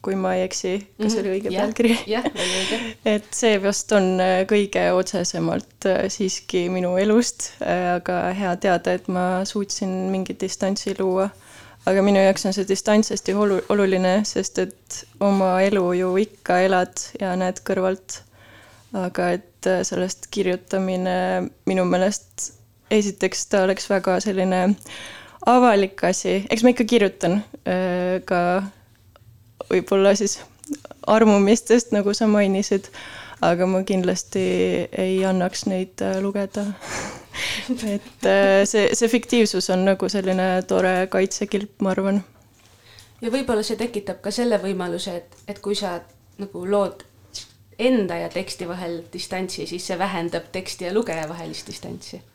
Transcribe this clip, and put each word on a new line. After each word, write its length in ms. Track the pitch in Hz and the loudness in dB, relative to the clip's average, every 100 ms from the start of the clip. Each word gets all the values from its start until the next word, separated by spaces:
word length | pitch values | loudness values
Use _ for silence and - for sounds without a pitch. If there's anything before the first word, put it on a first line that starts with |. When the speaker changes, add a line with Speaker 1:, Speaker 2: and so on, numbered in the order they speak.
Speaker 1:
kui 140 | - 190 | -4 -2
ma 160 | 185 | 0
ei 80 | 185 | 0
eksi, 460 | 185 - 185 196 196 - | -2 -4 -4 -6 -8 -4
kas 160 | 214 | -2
Speaker 2:
Mhm. 60 | 226 | 0
Speaker 1:
oli 80 | 196 | -2
õige 220 | 190 202 | -4 -2
Speaker 2:
Jah, 100 | 185 | -2
Speaker 1:
pealkiri? 360 | 208 - 233 226 202 | -2 0 2 2 -2
Speaker 2:
jah, 180 | 220 | -4
oli 320 | 277 190 180 185 | -4 -4 -4 -2
õige. 380 | 190 226 233 220 | -2 -4 -6 -4
Speaker 1:
<laughs> 80 | |
Et 200 | 226 208 - | 0 0 -2
see 300 | - 233 208 | -2 2 2
vast 340 | 202 202 - | 0 -2 2
on, 280 | 208 185 185 | 2 4 2
äh, 240 | 185 185 | 2 2
kõige 380 | 190 208 202 185 175 | 2 2 2 0 2
otsesemalt, 960 | 180 185 180 175 175 165 - - _ 196 | 2 0 -2 -4 -2 -2 -2 -6 _ 0
äh, 220 | 185 190 | 0 0
siiski 600 | - 190 - - 185 175 | -2 -4 -4 -4 -2 -2
minu 280 | 185 180 180 | -2 0 2
elust, 560 | 202 214 240 - - - | 4 4 2 -6 -12 -8
äh, 320 | - 175 180 | -2 0 0
aga 380 | 180 180 180 180 | -2 -2 -2 -2
hea 240 | 185 196 175 | -2 -2 0
teada, 360 | 202 175 180 | 2 2 0
et 120 | 180 - | -2 -2
ma 360 | 180 180 185 | -2 0 -2
suutsin 680 | 196 208 202 - 190 185 185 | -2 -4 -6 -4 -4 -4 -2
mingi 240 | 190 185 | -4 -4
distantsi 600 | 190 185 - 190 196 - 190 | -6 -8 -4 -2 -2 -4 -2
luua. 320 | 190 185 196 - - - - - - | 0 0 -2 -6 -20 -20 -20 -6 0
Aga 160 | 190 | 4
minu 160 | 196 196 | 4 6
jaoks 260 | 190 196 196 | 4 4 -2
on 60 | |
see 120 | 190 190 | -2 -2
distants 440 | 190 - 214 220 | -2 4 4 4
hästi 220 | 196 - | -2 -2
olu-, 280 | 196 208 185 - | 0 2 0 0
oluline, 560 | 202 196 190 185 190 | 2 4 2 4 2
sest 340 | 208 - 190 - | 0 -4 -4 -4
et 460 | 185 - _ - - - | -4 -8 _ -16 -16 -2
oma 400 | 202 196 185 185 | 2 2 2 4
elu 300 | 196 202 180 | 4 2 2
ju 240 | 180 185 185 | 0 2 0
ikka 440 | 214 - - 180 | 0 -4 0 2
elad 340 | 190 185 180 - - - | 4 2 0 -4 -10 -6
ja 160 | 196 185 | -4 -2
näed 260 | 185 185 | -2 -4
kõrvalt. 580 | - 190 185 190 - - - _ - - - - - | -4 0 0 -2 -10 -18 -18 _ -20 -20 -20 -20 -10
Aga 380 | 202 180 - 175 | -6 -4 -2 -2
et, 360 | 180 - _ 190 | -2 -6 _ -2
äh, 180 | 185 | 0
sellest 420 | 185 185 185 - - | 0 -2 -4 -6 -8
kirjutamine 1160 | 208 185 185 - 190 190 185 185 185 185 185 180 - | -2 -2 -2 -4 -4 -2 -2 -2 -2 -2 -2 -4 -6
minu 200 | - 185 | -2 0
meelest 680 | 180 180 185 - - - - - _ _ _ | 2 2 0 -2 -10 -12 -12 -12 _ _ _
esiteks 560 | 214 202 190 185 - - | 0 0 -2 -2 -2 -2
ta 160 | 202 | 2
oleks 240 | 190 190 - | 2 0 0
väga 300 | 196 185 185 | 0 2 0
selline 540 | 208 190 185 185 185 202 - - - - - - | 0 0 2 2 2 0 -4 -16 -16 -18 -20 -2
avalik 580 | - 247 247 202 196 - | 4 6 6 6 2 0
asi. 400 | 170 190 185 185 196 | 0 0 0 -2 0
Eks 140 | 220 | 4
ma 60 | 240 | 4
ikka 140 | 247 | 4
kirjutan, 600 | 226 240 202 - 175 196 - - | 4 4 4 2 0 0 -2 -8
äh, 560 | - 185 185 180 180 185 | -2 0 0 0 0 -2
ka 400 | 185 180 175 185 196 - _ _ _ _ - - _ _ | 0 0 2 0 -2 -12 _ _ _ _ -20 -20 _ _
võib-olla 540 | - 185 180 196 196 | -2 0 2 4 4
siis 260 | 202 202 - - _ - 285 - - - | 4 0 -4 -12 _ -12 -12 -12 -10 2
armumistest, 840 | 220 220 202 196 226 - 240 - | 6 8 6 6 4 4 2 4
nagu 200 | 208 202 | 0 0
sa 120 | 208 220 | 0 2
mainisid, 600 | 208 202 196 202 196 - - - - - - | 4 4 0 0 -2 -2 -18 -18 -18 -18 0
aga 260 | 170 175 185 | 0 2 2
ma 160 | 185 | 0
kindlasti 600 | 190 190 180 185 - 196 185 180 185 180 - | 0 0 0 -2 -4 -2 0 0 0 0 -4
ei 300 | - 190 190 | -2 0 0
annaks 420 | 190 190 180 - - | 0 0 -2 -2 -4
neid, 340 | 185 185 - | -4 -6 -6
äh, 160 | 190 190 | -4 -2
lugeda. 440 | 196 202 196 - 202 | -4 -4 -6 -6 -6
<laughs> 40 | 196 - - - - - - - - - 247 | -8 -10 -10 -10 -14 -14 -8 -6 -6 -6 -6
Et, 420 | 220 202 - - 190 | -4 -6 -8 -4 2
äh, 380 | 196 196 196 | 4 4 4
see, 240 | 196 220 202 | 4 2 2
see 160 | - 226 | 2 2
fiktiivsus 600 | 247 - 240 214 185 - | 2 2 2 4 0 0
on 140 | 185 | 2
nagu 240 | 190 190 185 | 2 2 0
selline 540 | 196 190 185 185 185 | -2 0 0 2 0
tore 440 | 180 185 185 185 190 | 0 2 2 2 0
kaitsekilp, 720 | 196 196 - 208 202 208 _ | 0 0 -2 -4 -4 -6 _
ma 100 | 196 | -2
arvan. 320 | 185 196 202 185 _ _ _ _ _ - - - _ | 0 0 0 -4 _ _ _ _ _ -20 -20 -20 _
Speaker 2:
Ja 100 | 233 | -4
võib-olla 320 | 254 254 220 | -4 0 -2
see 140 | 214 220 | -2 -4
tekitab 440 | 233 208 202 180 | -6 -6 -8 -8
ka 80 | 196 | -8
selle 280 | 208 240 208 | -2 0 0
võimaluse, 560 | 185 196 175 175 190 175 | -2 -4 -4 -6 -6 -10
et, 200 | - - | -12 -20
et 140 | - 202 | -14 -10
kui 140 | 202 | -6
sa 260 | 202 196 170 - _ _ - | -4 -4 -8 -12 _ _ -16
nagu 260 | 196 175 180 | -12 -10 -2
lood 380 | 202 190 - - _ _ - - _ _ - | 0 0 -6 -20 _ _ -18 -18 _ _ -2
enda 380 | 240 254 185 170 | 2 2 0 -4
ja 120 | 165 | -6
teksti 380 | 175 190 - 180 | -6 -8 -10 -10
vahel 340 | 180 175 170 165 | -8 -8 -8 -10
distantsi, 560 | 175 - 185 190 - - | -12 -8 -6 -6 -8 -8
siis 200 | 175 - | -8 -6
see 120 | 175 | -4
vähendab 520 | 190 180 170 170 - | -2 -2 -4 -6 -6
teksti 380 | 190 185 - 180 | -10 -10 -10 -4
ja 40 | |
lugeja 340 | 208 233 165 156 | -2 -2 -6 -8
vahelist 380 | 170 160 - - | -10 -12 -14 -14
distantsi 520 | - - - - 180 - | -14 -12 -14 -14 -18 -20